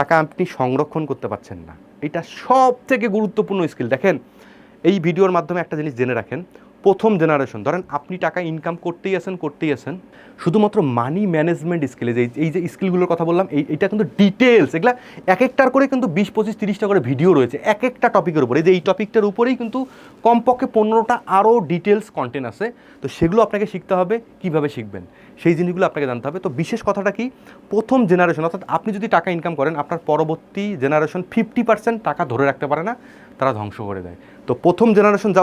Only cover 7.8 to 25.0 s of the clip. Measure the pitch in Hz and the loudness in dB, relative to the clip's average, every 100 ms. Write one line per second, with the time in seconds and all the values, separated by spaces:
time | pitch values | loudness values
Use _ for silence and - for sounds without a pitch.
7.8 | 185 - - 180 165 180 170 160 170 170 | -4 -8 -8 -6 -4 -4 -6 -6 -8 -8
8.8 | 175 170 190 185 185 180 151 - 160 135 | -8 -8 -4 -4 -6 -8 -8 -6 -4 -4
9.8 | - 180 - - - - - 208 208 214 | -6 -12 -14 -20 -20 -6 -2 2 2 2
10.8 | 151 120 120 170 208 160 160 160 160 170 | 0 0 -2 -2 -2 0 0 -2 -2 -4
11.8 | 139 - - 123 120 123 160 165 170 - | -4 -4 -4 0 -2 -2 -2 -2 -6 -4
12.8 | 190 180 175 170 170 170 190 143 151 151 | -2 0 0 0 0 0 0 -2 -2 -2
13.8 | 196 214 170 - 202 196 254 233 151 165 | -2 -2 -4 2 2 4 6 6 4 2
14.8 | 226 247 - - - 185 254 - 262 262 | 0 -2 -8 -10 -2 2 2 2 2 4
15.8 | 277 262 226 156 202 - 214 214 202 202 | 2 0 -2 -2 -2 -2 -4 -2 -4 -2
16.8 | 208 196 120 131 175 160 123 - - 208 | 0 0 0 0 4 4 4 0 -2 0
17.8 | 254 247 240 208 170 156 123 131 165 185 | -2 0 2 2 2 0 2 2 4 2
18.8 | 180 185 208 233 208 196 240 254 233 254 | 2 -2 0 0 0 0 -2 0 -4 -6
19.8 | 262 - - - 226 233 233 247 254 220 | -8 -12 -20 -2 2 2 2 0 0 0
20.8 | 214 226 220 247 - 190 208 240 156 175 | 2 2 2 -2 0 2 4 4 2 -4
21.8 | 202 208 208 - 127 139 123 - 220 240 | 0 0 0 -8 -8 -6 -10 -6 -8 -8
22.8 | - - 135 - 165 214 220 208 208 185 | -20 -12 -10 -2 0 2 2 0 -4 -6
23.8 | - 185 180 226 226 - 190 156 147 127 | -4 -2 0 -2 -6 -10 -4 -2 -2 -4
24.8 | 107 98 | -12 -12